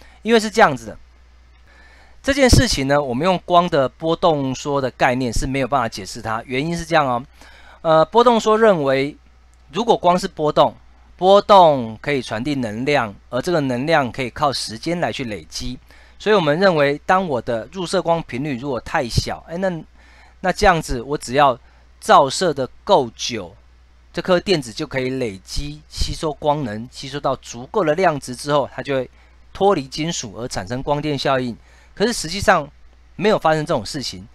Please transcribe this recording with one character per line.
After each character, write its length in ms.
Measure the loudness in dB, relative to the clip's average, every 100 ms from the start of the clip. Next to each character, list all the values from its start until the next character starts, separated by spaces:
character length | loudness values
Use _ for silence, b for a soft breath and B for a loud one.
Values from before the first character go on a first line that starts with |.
| b b
因 120 | 0
为 60 | 2
是 100 | 2
这 100 | 4
样 160 | 4 2
子 100 | -8
的。 120 | -16 -20 _ _ -20 -20 -20 b b b b b b
这 140 | -2
件 160 | 2 6
事 160 | 6 4
情 220 | 0 2
呢， 120 | 2
我 140 | 0
们 100 | 0
用 160 | 0 0
光 240 | 2 2 4
的 200 | 2 0
波 260 | -2 -4
动 380 | 0 2 2 -2
说 280 | -6 -4 -2
的 100 | -2
概 240 | 0 0
念 180 | 0 -2
是 140 | -2 -2
没 140 | -2
有 80 | -2
办 120 | -2
法 80 | -2
解 160 | -6
释 160 | -12 -10
它， 220 | -6 -6 -4
原 180 | -4
因 120 | -4 -4
是 80 |
这 120 | 0 0
样 100 | 2
哦。 180 | -2 -6 B B B B B
呃， 220 | 2 4
波 200 | 4 4
动 160 | 4 4
说 180 | 4 4
认 240 | 4 4
为， 340 | 2 0 -2 -8 _ _ _ _ -10
如 120 | -4
果 120 | 0 2
光 220 | 2 0
是 80 | -2
波 240 | -4 0
动， 240 | 2 2 0 -18 -20 -20 -2
波 240 | 4 6
动 560 | 8 8 8 4 -2 -8
可 100 | -4
以 80 | -4
传 220 | -4 -6
递 140 | -4 -4
能 280 | -4 -4
量， 300 | 0 0 -2 -8 -8
而 100 | -6
这 120 | -2
个 80 | 0
能 260 | 0 -2 0
量 240 | 2 0
可 100 | -4
以 80 | -8
靠 220 | -2 -2
时 240 | -2 -8 -8
间 220 | -6 -4
来 140 | -4
去 100 | -4
累 200 | -8 -10 -12
积。 300 | -10 -10 -10 b b b -6
所 120 | 0
以 40 |
我 60 | 2
们 180 | 2 2
认 160 | 2
为， 260 | 4 2 0 0
当 200 | 0 0
我 140 | -4
的 280 | -4 -6 -8
入 160 | -10 -4
射 160 | -2
光 180 | -2 -2
频 180 | -4 -8
率 160 | -6 -6
如 100 | -6
果 120 | -8
太 280 | -4 -4 -2
小， 360 | -4 -4 -8 -10
哎， 80 | -6
那， 220 | -4 -4 -10 b b b b b
那 120 | -6
这 140 | 2 2
样 160 | 2
子， 180 | -2 -6
我 160 | -6 -8
只 180 | -2
要 220 | 2 2 2 b b b _
照 280 | 4 6 4
射 240 | 0 -2
的 160 | -2 -6 -6
够 240 | 2 2 2 -6
久， 380 | -8 -8 -10 -18 -20 -20 _ _ _
这 80 | -6
颗 180 | 0 0
电 220 | 2 -2
子 100 | -2
就 160 | -8 -8
可 140 | -4
以 80 | -4
累 300 | -4 -4 -6
积 420 | -8 -6 -6 -10 -12
吸 240 | -4 -4
收 180 | -2 -6
光 280 | -2 -2 0
能， 220 | -2 -6 -10
吸 160 | -14 -12
收 100 | -4
到 160 | -4 -4
足 300 | -8 -16 -6
够 140 | 0
的 120 | 2
量 260 | 2 2 0
值 160 | -6 -8
之 160 | 0
后， 160 | 0 0
它 80 | -6
就 140 | -4 -4
会 140 | -4 b b b -14
脱 200 | 0 2
离 140 | 2 -2
金 240 | -6 -6
属 220 | -6 -10 -12
而 100 | -10
产 220 | -8 -6
生 140 | -6
光 180 | -2 -2
电 160 | -2 -2
效 240 | -2 -2
应。 160 | -2 -8 b b b
可 120 | -4 -2
是 60 |
实 140 | -2 -8
际 120 | -2
上 260 | 2 2 0 -12 -20 -20 -18 -2
没 120 | 0
有 100 | 2
发 140 | 2
生 120 | 0
这 100 | 0
种 100 | -4
事 180 | -4 -8
情。 240 | -10 -12 -16